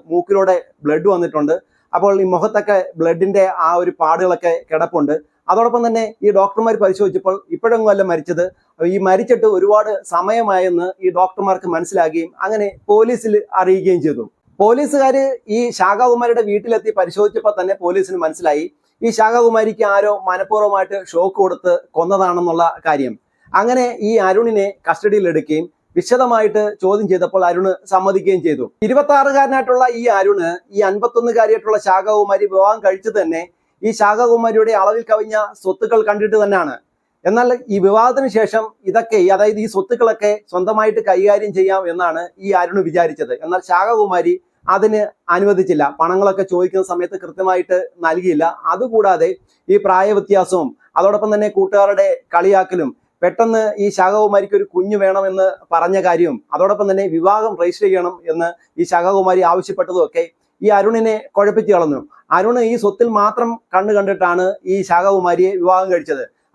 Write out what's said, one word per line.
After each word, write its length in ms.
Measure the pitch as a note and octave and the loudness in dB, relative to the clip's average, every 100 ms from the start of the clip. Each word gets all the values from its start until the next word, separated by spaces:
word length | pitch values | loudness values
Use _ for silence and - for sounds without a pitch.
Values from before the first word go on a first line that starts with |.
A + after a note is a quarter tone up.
| E3 | -4
മൂക്കിലൂടെ 540 | F3 F3 G3 F#3+ F3 - _ | -4 0 0 2 0 -2 _
ബ്ലഡ് 240 | D3 D#3 F#3+ | -2 0 2
വന്നിട്ടുണ്ട്. 480 | F3+ E3+ D3+ D3 E3+ _ _ _ - | 0 0 -2 -2 -2 _ _ _ 0
അപ്പോൾ 260 | G3+ G3 | 2 2
ഈ 20 | |
മുഖത്തൊക്കെ 680 | F#3 F3+ G#3+ G#3 G#3 G3 F3+ E3 | 0 0 0 -2 0 0 -2 -4
ബ്ലഡിന്റെ 540 | E3 E3+ F#3+ G3 F#3+ F3 | -2 0 0 2 0 0
ആ 160 | E3 F3 | 0 0
ഒരു 160 | F3+ - | -2 -2
പാടുകളൊക്കെ 640 | D#3 E3+ F#3 E3+ F3 E3+ - | 0 0 0 0 -2 -2 -2
കിടപ്പുണ്ട്. 480 | D#3+ E3+ E3+ D3 D#3 - _ - | -4 -2 -2 -2 -2 -6 _ -2
അതോടൊപ്പം 380 | G3 A#3 A#3 A#3 | 2 2 0 0
തന്നെ 280 | A3+ A3 - | -2 -4 -2
ഈ 80 | G3+ | 0
ഡോക്ടർമാർ 440 | G3+ G3 G#3+ A3+ G#3+ | 2 2 0 -2 0
പരിശോധിച്ചപ്പോൾ 680 | G3 F#3+ G3 F3+ F#3 G3 - | 0 0 -2 -2 -4 -6 -8
ഇപ്പോഴൊന്നും 380 | - A3+ A3+ G#3+ | -4 -2 0 2
അല്ല 140 | G3 | 0
മരിച്ചത്, 480 | F#3+ E3 D3+ E3+ F#3 - _ - E3+ | 0 -2 -4 -4 -4 -8 _ -6 -2
ഈ 120 | G3 | 0
മരിച്ചിട്ട് 480 | F#3+ G#3 A#3+ A3 A3 | 2 0 2 2 2
ഒരുപാട് 460 | F#3 G3+ G#3 G#3+ G3 - | 2 2 2 2 -4 -4
സമയമായെന്ന് 1000 | F3 G3 A#3 G#3+ F#3 F#3 E3+ F3+ - F#3 | -4 -2 -2 0 0 0 -2 -4 -4 -2
ഈ 40 | |
ഡോക്ടർമാർക്ക് 580 | F3 F#3 - G3 F3+ F3+ | 0 0 0 -2 -2 -2
മനസ്സിലാകുകയും 640 | E3 F3 F#3+ D#3+ E3 E3 - | -4 -2 -2 0 -2 -8 -8
അങ്ങനെ 360 | F#3+ G#3+ G3+ F#3 - | -6 -4 -4 -6 0
പോലീസിൽ 540 | G#3 A3+ A#3+ A3 G#3 - | 2 2 0 0 -2 -2
അറിയിക്കുകയും 480 | F#3+ F#3 F#3+ F3 F3 | 0 2 2 2 0
ചെയ്തു. 300 | D3+ A#2 A2 _ _ - | 0 -4 -8 _ _ 0
പോലീസുകാര് 800 | G#3 B3 D4 C#4+ C4+ C4+ C4+ B3 A3 | 2 2 0 2 2 2 0 -4 -4
ഈ 220 | A3 A#3+ | -2 -2
ശാഖകുമാരിയുടെ 720 | - F#3+ G#3 B3 A#3+ A#3+ A#3 | 0 0 2 2 2 0 0
വീട്ടിലെത്തി 520 | G#3 G3+ A3+ A3 G#3+ G#3 | 0 -2 -2 -4 -2 -2
പരിശോധിച്ചപ്പോൾ 560 | F3 F#3+ G#3 G#3+ G#3 G3 | -2 0 -2 0 -2 -2
തന്നെ 120 | F#3 G3+ | -2 -2
പോലീസിന് 360 | F3 F#3+ F#3 F#3 | -2 -2 -2 -2
മനസ്സിലായി 540 | D#3+ D#3 E3 D3 E3+ _ _ - | -4 -2 -2 -2 -4 _ _ -6
ഈ 60 | A#3 | -4
ശാഖകുമാരിക്ക് 760 | A3 A3 A#3+ A#3 A3+ A3 G#3+ G#3 | 0 2 4 2 2 0 0 0
ആരോ 380 | G3+ G#3 G3+ F#3 | 2 2 0 -2
മനഃപൂർവ്വമായിട്ട് 800 | F#3 G3 G#3+ G#3 G3 F#3+ G3 F3+ | -4 -2 0 0 0 -2 -6 -6
ഷോക്ക് 280 | E3 F#3+ G3 | -2 0 0
കൊടുത്ത് 440 | F#3 F3 F3+ F3 - | -2 0 -2 -2 -2
കൊന്നതാണെന്നുള്ള 840 | D#3+ E3+ G3 F#3 F3 F3 E3 E3+ E3 D#3+ | -4 0 0 0 0 -2 0 0 -2 -2
കാര്യം. 340 | D3 B2+ G#2+ _ _ _ | -2 -2 -8 _ _ _
അങ്ങനെ 440 | F#3 A#3 B3+ B3 A3 | -2 0 0 0 -2
ഈ 180 | G#3+ A3+ | 0 2
അരുണിനെ 560 | F#3+ G3 A#3 G#3+ G3+ - - | 2 2 0 0 -2 -4 -4
കസ്റ്റഡിയിൽ 380 | D#3+ G#3 G3+ F3 | -2 0 0 0
എടുക്കുകയും 420 | D#3 - D#3 F3 _ _ F3 | -2 -2 -6 -6 _ _ -6
വിശദമായിട്ട് 800 | - B3 B3 A3+ G#3+ G#3+ G#3+ G#3 | 0 0 2 2 0 0 -4 -2
ചോദ്യം 260 | F#3 G#3 G3+ | 0 0 0
ചെയ്തപ്പോൾ 380 | F#3 F3+ F#3+ F3 | 0 0 0 0
അരുണ് 280 | F3 F#3+ F3+ - | 0 -2 -2 -2
സമ്മതിക്കുകയും 560 | F#3 G3 F#3+ F3+ F#3 | -2 0 0 0 0
ചെയ്തു. 280 | D#3+ C#3+ A#2 - | 0 -4 -6 -4
ഇരുപത്താറുകാരനായിട്ടുള്ള 1080 | G#3+ C4 C#4+ C#4+ C#4 C4+ C4+ C4+ B3+ B3+ B3+ | 0 2 4 4 4 2 2 0 0 0 0
ഈ 140 | A#3 A#3+ | 0 0
അരുണ് 520 | G3 G3 G3 E3+ F3 _ | 2 2 0 -2 -6 _
ഈ 100 | G3+ | -2
അൻപത്തൊന്നുകാരിയായിട്ടുള്ള 960 | F#3+ G3+ A#3 A#3 A#3 A3+ G#3+ A3 G#3+ G#3+ | -2 0 -2 -2 0 2 2 0 -2 -2
ശാഖകുമാരി 680 | G3 F#3+ G3+ G#3+ G3+ G3 G3+ | 0 0 2 0 2 0 0
വിവാഹം 340 | F#3+ G3 A3 G3+ | 2 2 2 0
കഴിച്ചത് 360 | F#3+ A3 G#3 | -2 -2 -2
തന്നെ 280 | E3 E3 F3+ _ _ _ | -2 -4 -8 _ _ _
ഈ 80 | G#3+ | -6
ശാഖകുമാരിയുടെ 800 | A3 G#3 A3 A#3+ A#3 A3+ A3 A3 | 0 0 2 2 2 2 2 2
അളവിൽ 340 | G#3 G3 A3+ A3+ | 2 2 0 0
കവിഞ്ഞ 260 | G#3+ G#3+ G#3+ G#3 G#3+ | -2 -2 -4 -4 -6
സ്വത്തുക്കൾ 420 | F#3 G3 A3 A3+ | -6 -4 0 0
കണ്ടിട്ട് 400 | G#3+ G#3 G#3 G#3+ | 0 0 0 0
തന്നെയാണ്. 340 | G3+ F#3 D3+ A#2+ _ _ _ _ F3 | 2 0 -2 -8 _ _ _ _ -2
എന്നാൽ 340 | A3+ B3 B3 B3 | 0 0 -2 -2
ഈ 100 | G3+ | 0
വിവാഹത്തിന് 480 | F#3+ G#3+ B3 B3+ C4 | 2 4 2 0 0
ശേഷം 400 | G#3+ G#3+ A3+ G#3+ _ F#3+ | 0 0 -2 -6 _ -2
ഇതൊക്കെ, 480 | A3+ A3+ G#3+ F3+ | -2 0 2 4
അതായത് 260 | F#3+ G#3+ G#3+ | 4 2 0
ഈ 60 | A3 | -4
സ്വത്തുക്കളൊക്കെ 760 | G3 F#3+ A#3+ A3+ G#3+ G#3 G#3 _ | -4 -2 0 0 0 -2 -2 _
സ്വന്തമായിട്ട് 500 | F3+ F#3 G#3+ G#3+ A3 | -6 -2 0 0 -2
കൈകാര്യം 540 | G#3 F#3 G3+ G#3 G#3 | 0 2 2 2 0
ചെയ്യാം 360 | F#3 F#3+ F#3+ F3 | -2 0 0 -2
എന്നാണ് 380 | E3+ F3 D#3+ F3 _ | -4 -4 -4 -8 _
ഈ 120 | G3 | -2
അരുണ് 280 | F#3 F3 F#3+ | -2 0 -2
വിചാരിച്ചത്. 540 | E3 F3 E3 D3 B2+ | -2 0 0 -2 -8
എന്നാൽ 260 | - D#3+ F#3 F3+ | -6 -4 -4 0
ശാഖകുമാരി 760 | F3+ G#3 A3+ G3+ F3+ E3+ F#3 _ _ - | 0 2 0 0 0 0 -2 _ _ -2
അതിന് 380 | F#3+ G#3+ G#3+ G#3 - - | 0 2 0 -4 -6 -2
അനുവദിച്ചില്ല. 680 | F3 G3+ F#3+ F#3 D#3 C#3+ D3 | 0 2 2 0 0 0 0
പണങ്ങളൊക്കെ 440 | E3 F#3 G3+ G3 | -2 2 0 0
ചോദിക്കുന്ന 420 | F#3+ F3+ F#3 F#3+ F#3+ | -2 -2 -2 -2 -4
സമയത്ത് 340 | F3 F3 F#3+ | -4 -6 -8
കൃത്യമായിട്ട് 680 | E3+ F3+ F#3+ F#3 F3 F#3 E3+ F3 | -12 -4 -2 -2 0 -2 -4 -4
നൽകിയില്ല. 580 | E3 F3 F3+ D3+ E3 E3 E3 | -2 -2 0 0 0 -2 -4
അതുകൂടാതെ 680 | F#3 B3 A3+ G3 E3+ E3+ F#3 _ _ - | -4 -2 2 2 2 0 -4 _ _ 0
ഈ 80 | G3+ | 0
പ്രായവ്യത്യാസവും 1000 | G3 F#3 G3+ G3+ G3 G3 F3 F3+ C3+ - _ - | 2 2 2 0 0 0 2 -2 -2 -8 _ 0
അതോടൊപ്പം 360 | F#3+ G#3 G#3+ | 2 2 0
തന്നെ 160 | G#3 G#3 | 0 0
കൂട്ടുകാരുടെ 720 | G3 G3 G3+ G3 F#3+ G3 E3+ _ F3 | 0 0 2 2 2 0 -2 _ 0
കളിയാക്കലും 600 | F#3 G3 F#3 F3+ C#3 - _ - | 2 2 0 -2 -4 -6 _ -2
പെട്ടെന്ന് 520 | F3+ E3+ A3+ A3+ G#3+ G#3 | -2 0 0 0 0 -2
ഈ 120 | G3+ | -2
ശാഖകുമാരിക്ക് 640 | G3 F#3 G#3 G#3+ G3+ G3 G3+ | 2 2 2 2 2 2 -2
ഒരു 80 | G3+ F3 | -2 -4
കുഞ്ഞ് 220 | G3 G#3 | -2 0
വേണമെന്ന് 540 | F#3+ G3 G3 F#3+ F#3+ - - | 0 0 -2 0 -2 -2 -4
പറഞ്ഞ 320 | E3 E3+ F#3+ | -2 0 0
കാര്യവും 400 | F3+ F3+ E3+ A#2+ - | 0 2 0 -2 -6
അതോടൊപ്പം 380 | D#3+ F#3+ G#3 G3+ | -2 0 0 0
തന്നെ 160 | F#3+ G3 | -2 -2
വിവാഹം 500 | E3 F#3 G#3+ A3 F3 | 0 0 0 -2 -2
രജിസ്റ്റർ 260 | F3 F3 G3+ | -4 0 0
ചെയ്യണം 340 | F3+ F3 F3 E3+ | 0 -2 -6 -6
എന്ന് 520 | D#3+ E3+ E3+ _ - | -4 -4 -6 _ -6
ഈ 20 | |
ശാഖകുമാരി 580 | E3+ F3 F3 G3 F#3 F3+ | -2 0 0 2 2 2
ആവശ്യപ്പെട്ടതുമൊക്കെ 880 | E3+ F3+ F#3 F#3 F3+ F3+ D#3 E3 E3+ _ _ - | 2 0 -2 -6 -4 -2 -2 -2 -6 _ _ -4
ഈ 60 | G#3 | 0
അരുണിനെ 540 | G3+ G3+ A3+ A3 G#3+ - G3+ | 2 2 0 0 -2 -4 0
കുഴപ്പിച്ചു 360 | G3+ A3 F#3+ | 0 2 2
കളഞ്ഞു. 340 | F3+ D#3+ C3+ - _ - | 2 2 -2 -8 _ -2
അരുണ് 280 | F3 G#3 B3 | 0 2 0
ഈ 160 | A3+ A#3 | 0 0
സ്വത്തിൽ 320 | G3+ G3 A#3 | -2 0 0
മാത്രം 520 | G#3 G#3 B3 A#3 A#3 _ F#3 | 2 0 0 -4 -6 _ -2
കണ്ണു 180 | G#3 | 0
കണ്ടിട്ടാണ് 640 | G#3 G3 F#3+ F3+ F3 F#3 G3+ F#3 | 0 0 0 0 0 -2 -4 -4
ഈ 160 | G3 | -4
ശാഖകുമാരിയെ 720 | F#3+ F3 G3 G3 F3 F3 F#3 F#3+ | 0 0 2 2 2 2 0 0
വിവാഹം 360 | F3 F#3 F#3+ | 2 2 2
കഴിച്ചത്. 380 | E3+ D3 C3+ A#2+ _ _ | -2 -4 -8 -8 _ _